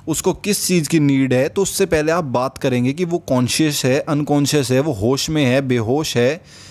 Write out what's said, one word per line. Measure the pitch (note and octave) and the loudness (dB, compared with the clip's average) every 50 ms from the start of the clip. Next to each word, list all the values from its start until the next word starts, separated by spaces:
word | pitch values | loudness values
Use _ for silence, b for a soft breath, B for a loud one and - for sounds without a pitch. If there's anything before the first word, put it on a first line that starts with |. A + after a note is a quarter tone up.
| B - | B -6
उसको | D#3+ - - F#3+ F3 | -4 -2 -2 -2 -2
किस | - - G3+ G3+ - - | -2 -2 -4 -4 -2 -2
चीज़ | - F#3 F3 D3+ - | 0 0 0 0 2
की | E3+ E3 | 2 2
नीड | D3 C#3+ C#3 C3+ C3+ C3 | 4 4 2 2 2 2
है, | B2+ B2+ C3+ - | 2 2 0 0
तो | - G3 | 0 -2
उससे | G3 - - - G3 | -2 -2 0 -2 0
पहले | - E3+ D#3 D3+ D#3+ | 0 0 0 0 0
आप | D#3+ F3+ E3 | 0 -2 -2
बात | C3+ A#2 B2 B2+ C3+ - - | -2 -2 -2 -2 -2 -6 -4
करेंगे | - C#3 B2+ B2 B2 B2+ | -2 0 0 2 0 0
कि | C#3 D#3+ F#3 | 0 -2 -2
वो | E3+ E3+ E3 - - | -2 -2 -4 -2 0
कॉन्शियस | C3+ B2 B2 A#2+ - - D#3+ D3+ C#3+ - - | 0 0 0 0 0 0 0 0 0 0 0
है, | B2+ B2+ D3+ | 0 0 0
अनकॉन्शियस | - - D3+ D3 D3+ C#3+ D3 C#3+ C#3+ C3 D3 D3+ C3 A2 | 0 -2 -2 -2 0 0 0 0 2 2 2 0 0 2
है, | B2+ C3 | 2 0
वो | C#3+ D#3+ | 0 0
होश | C3+ F#2+ G2+ A#2+ C3+ C3 - - | -2 -2 0 0 0 0 -2 -2
में | D#3 D3+ C#3+ | -2 0 2
है, | B2 B2 C#3 | 2 2 0
बेहोश | C#3 B2+ B2+ A#2+ A2 A2 C3 D3+ D#3 - - | 0 0 0 0 0 0 0 -2 -2 -2 0
है, | B2 A#2+ B2+ D#3 - B B B B B B | 2 2 2 0 -2 B B B B B B